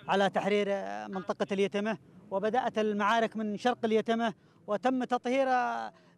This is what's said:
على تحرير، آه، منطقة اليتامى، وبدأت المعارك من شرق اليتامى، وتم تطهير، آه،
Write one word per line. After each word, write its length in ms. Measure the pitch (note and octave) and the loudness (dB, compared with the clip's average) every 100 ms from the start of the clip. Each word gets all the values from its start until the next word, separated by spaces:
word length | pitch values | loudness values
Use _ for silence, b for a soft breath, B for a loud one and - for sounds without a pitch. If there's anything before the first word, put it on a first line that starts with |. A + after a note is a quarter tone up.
| - | 0
على 220 | F#3+ G3 | 2 2
تحرير، 360 | F#3+ G3 G#3 G3+ | 2 2 2 2
آه، 360 | G3 F#3+ G3+ G#3+ | -2 -4 -8 -8
منطقة 400 | F#3+ F3+ - G3 | -6 -4 -4 -2
اليتامى، 460 | G3 G3 G3+ G#3+ G#3 - - - | 0 0 0 -2 -4 -8 -20 -8
وبدأت 480 | F#3+ G#3+ A#3+ B3 A3 | -2 0 0 0 0
المعارك 580 | G#3+ G#3 G3+ A#3 A3 G#3+ | 0 0 2 2 2 -2
من 220 | G#3+ G3+ | -6 -2
شرق 200 | B3 A#3 | 0 0
اليتامى، 480 | A3+ G#3+ G#3+ A3+ A#3 - b b - | 2 2 2 0 -2 -4 b b -4
وتم 380 | G#3 B3+ C4 | -2 0 0
تطهير، 440 | A#3+ B3 B3 C4 C4 | 0 -2 0 0 2
آه، 440 | B3+ A#3+ A#3 A3 - B | 2 0 -4 -8 -12 B